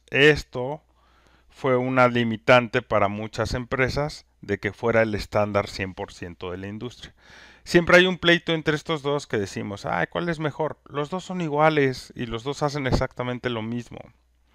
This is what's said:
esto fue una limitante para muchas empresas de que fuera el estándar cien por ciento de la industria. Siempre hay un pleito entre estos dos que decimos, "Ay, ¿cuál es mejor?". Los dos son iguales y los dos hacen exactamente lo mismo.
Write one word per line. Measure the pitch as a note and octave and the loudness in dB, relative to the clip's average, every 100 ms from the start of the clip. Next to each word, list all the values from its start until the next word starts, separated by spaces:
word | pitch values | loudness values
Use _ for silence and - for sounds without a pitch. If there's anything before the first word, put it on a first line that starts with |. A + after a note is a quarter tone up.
| _ | _
esto | C3 D3 C#3+ - B2+ B2+ D3+ _ _ _ _ _ _ _ | 4 4 4 -2 -10 -10 -12 _ _ _ _ _ _ _
fue | - C#3 B2+ | -4 0 0
una | B2+ C3 B2 | 2 4 4
limitante | A#2+ A#2 A2 - B2 A#2+ C3 | 4 0 0 6 6 4 -2
para | - A2 G2+ | 0 2 0
muchas | G#2 G#2+ - A2 | -2 -8 -6 -4
empresas | B2+ A#2+ B2+ B2+ C#3 D3 - - _ | -6 -4 -2 -2 -2 -6 -8 -20 _
de | G2 G2+ | -6 -4
que | G#2 | -6
fuera | - A#2 A2+ | -4 0 2
el | A2+ G2+ | 2 -2
estándar | - G#2+ G#2 G2+ G2+ | -2 -2 0 0 -2
cien | - F#2+ | -6 -10
por | F#2 G2 | -10 -14
ciento | - F2+ E2 F#2 | -12 -16 -12 -12
de | F#2 | -10
la | G2 | -10
industria. | G#2+ A#2+ - - _ _ - - - | -12 -14 -16 -20 _ _ -20 -20 -20
Siempre | - F3 E3 F3 | 0 2 6 6
hay | F#3 | 6
un | F3+ | 2
pleito | E3+ E3+ - | 2 2 2
entre | E3 D#3 D3+ | -2 0 -2
estos | - D#3 | -2 -4
dos | C#3 C#3+ - | -2 -4 -2
que | A#2 | -4
decimos, | G2 A2+ A2 G2+ - | -4 -6 -10 -8 -4
"Ay, | - - | -2 -2
¿cuál | E3+ F3 | -2 -4
es | D3+ | -4
mejor?". | D#3 - D3+ - | -4 -4 -8 -8
Los | - C#3+ D3 | -10 -8 -6
dos | F#3 | -8
son | - F#3 | -8 -6
iguales | D#3+ D3 D#3 D#3 C3+ B2+ - - | -2 2 4 4 2 -2 -10 -10
y | A#2+ | -8
los | A2+ | -6
dos | B2+ C#3 | -8 -4
hacen | D3 C#3+ B2+ | -4 -2 -2
exactamente | - C3 - B2 B2 B2 | 0 -2 -6 -8 -6 -6
lo | A2+ | -6
mismo. | A2 A#2+ A#2 - - _ _ _ _ | -6 -8 -10 -16 -20 _ _ _ _